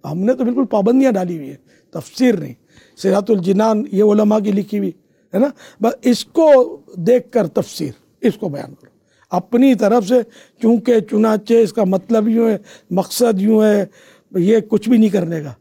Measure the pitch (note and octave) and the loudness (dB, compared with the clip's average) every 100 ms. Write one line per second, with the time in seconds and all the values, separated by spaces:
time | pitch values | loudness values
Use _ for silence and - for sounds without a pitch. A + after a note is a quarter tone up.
0 | B2 D#3+ G3+ B3+ A#3+ B3 C4 G#3+ G3 C4 | -10 -4 -2 -2 -2 -2 -2 0 2 2
1 | C4+ G3 F3+ E3+ C3+ C#3 _ _ _ E3+ | 2 0 -4 -8 -12 -18 _ _ _ -16
2 | - - B3+ G#3 C#3+ B2 _ _ _ _ | -14 -2 0 0 -4 -16 _ _ _ _
3 | G3 G3 G#3 G#3+ F3 G3 A3 G#3+ B3+ F#3+ | -2 -2 0 -2 0 0 0 0 -2 0
4 | G#3 G#3 G#3 G#3+ G#3 G3+ - G#3 G3 - | 2 2 2 0 0 -4 -4 -6 -6 -8
5 | _ _ _ F#3+ C#4 - - _ A3+ - | _ _ _ -2 -2 -4 -20 _ -4 -2
6 | B3+ A#3+ - - D#4+ C4+ B3 - _ F#3 | 0 0 -2 2 4 6 4 -4 _ -6
7 | E3+ B3 - A#3+ F3+ - - - D3+ - | 0 0 0 -4 -2 -4 -6 -8 -12 -12
8 | _ _ A#3+ - G3 C#3 A#2+ C#3+ _ _ | _ _ -4 -2 -8 -8 -14 -20 _ _
9 | _ _ _ F3+ - A#3+ C4+ A#3 G3+ A#3+ | _ _ _ -8 -2 2 2 2 2 0
10 | F#3+ B3 A3+ - _ _ A3+ A#3 - A#3 | 2 0 0 -14 _ _ 0 0 2 0
11 | G#3+ G#3+ A3 G#3+ G#3 A#3 A3 A3 F#3+ F#3+ | 0 0 0 0 0 2 2 0 -2 -2
12 | F#3+ A3+ G#3+ A3+ A3+ G3+ - - _ F3+ | 0 -2 0 0 0 -2 -8 -20 _ -4
13 | F#3 - A#3+ G3 G3+ G#3+ G#3+ G#3 F#3+ _ | -4 -2 0 0 2 2 2 0 -2 _
14 | _ _ _ F#3 F3 A3 G#3+ G#3 A3 A#3+ | _ _ _ -2 2 0 0 -4 2 2
15 | A3 F#3+ E3+ E3 C#3+ A#2+ | 4 0 -4 -8 -10 -16